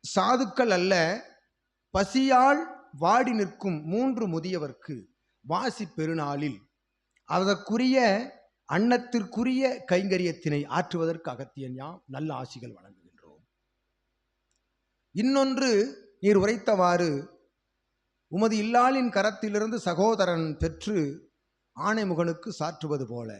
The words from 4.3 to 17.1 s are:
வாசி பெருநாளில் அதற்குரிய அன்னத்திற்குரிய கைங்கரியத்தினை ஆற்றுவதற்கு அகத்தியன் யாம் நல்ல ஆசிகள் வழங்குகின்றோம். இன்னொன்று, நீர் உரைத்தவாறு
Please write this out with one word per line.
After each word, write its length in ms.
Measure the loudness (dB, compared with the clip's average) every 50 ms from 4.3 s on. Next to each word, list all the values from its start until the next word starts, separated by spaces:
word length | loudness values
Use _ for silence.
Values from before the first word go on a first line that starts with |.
| -2 -4 -4 -4 -6 -6 -6 -8 -10 _ _ -12 -12 -12 -14 _ _ _ _ _ _ _ _
வாசி 400 | -4 -4 -2 -2 -4 -6 -6 -12 -10 -6
பெருநாளில் 640 | -6 -4 -4 -2 -4 -4 -4 -4 -4 -4 -6 -6 -8 _ _ _ _ _ _ _ _ _ _ _ _ _ -2
அதற்குரிய 680 | -2 0 2 2 0 -2 -2 -4 -2 2 2 4 4 6 6 4 4 2 -2 -8 -16 -20 _ _ _ _ _ -2
அன்னத்திற்குரிய 920 | 0 2 4 4 2 2 0 -2 -2 -2 -2 -2 -4 -4 -2 0 0 0 0 0 -2 -2 -2
கைங்கரியத்தினை 760 | 0 0 0 2 2 0 0 0 -2 -4 -4 -4 -2 -2 -2 -2
ஆற்றுவதற்கு 640 | -2 -2 -4 -2 -2 -4 -2 -2 -2 -4 -6 -8 -10
அகத்தியன் 440 | -10 -10 -12 -14 _ -12 -12 -12 -10
யாம் 240 | -12 -12 -14 -16 -18 _
நல்ல 240 | -14 -10 -8 -6 -6 -6
ஆசிகள் 420 | -8 -10 -12 -14 -16 -16 -16 -18
வழங்குகின்றோம். 680 | -20 _ -20 -20 _ _ _ _ _ _ -20 -20 _ _ _ _ _ _ _ _ _ _ _ _ _ _ _ _ _ _ _ _ _ _ _ _ _ _ _ _ _ _ _ _ _ _ _ _
இன்னொன்று, 560 | -2 0 2 4 4 2 2 2 0 2 4 4 2 2 0 -4 -14 -20 -20 _ _
நீர் 180 | 2 4 4 4
உரைத்தவாறு 720 | 4 2 0 -2 0 0 2 4 4 4 4 2 2 0